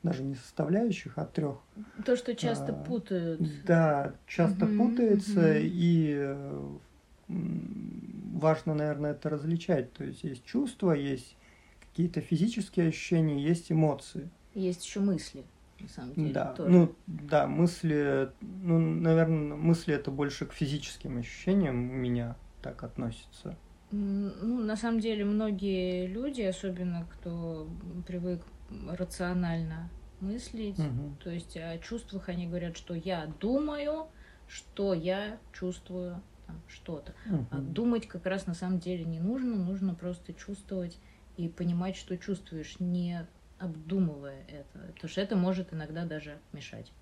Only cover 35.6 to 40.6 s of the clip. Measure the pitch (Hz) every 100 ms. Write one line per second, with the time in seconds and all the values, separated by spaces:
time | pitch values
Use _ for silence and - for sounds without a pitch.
35.6 | 185 180 - 180 180 175 - - - 160
36.6 | - - - 151 - - 226 170 120 139
37.6 | 135 - 233 233 - 180 185 190 185 170
38.6 | 185 185 175 180 165 160 180 262 247 220
39.6 | 180 196 190 170 175 175 - 165 - 202